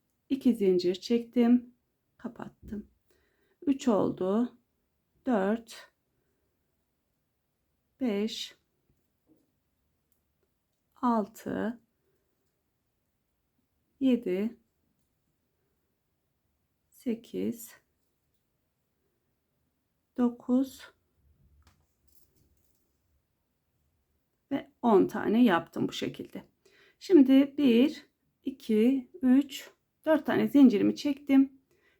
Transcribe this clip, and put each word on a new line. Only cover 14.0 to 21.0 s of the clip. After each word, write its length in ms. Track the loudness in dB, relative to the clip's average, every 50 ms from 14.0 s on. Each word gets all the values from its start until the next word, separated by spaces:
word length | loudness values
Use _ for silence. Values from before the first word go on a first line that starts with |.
Yedi. 580 | 0 0 0 0 -2 -4 -4 -4 -6 -8 -10 _ _ _ _ _ _ _ _ _ _ _ _ _ _ _ _ _ _ _ _ _ _ _ _ _ _ _ _ _ _ _ _ _ _ _ _ _ _ _ _ _ _ _ _ _ _ _
Sekiz. 880 | _ _ -8 -8 -8 -8 -10 -14 -10 -8 -8 -8 -8 -10 -16 -20 -20 _ _ _ _ _ _ _ _ _ _ _ _ _ _ _ _ _ _ _ _ _ _ _ _ _ _ _ _ _ _ _ _ _ _ _ _ _ _ _ _ _ _ _ _ _ _ _ -4 -2
Dokuz. 720 | -2 -2 -2 -6 -6 -2 -2 -2 -2 -4 -8 -20 -20 -20 _ _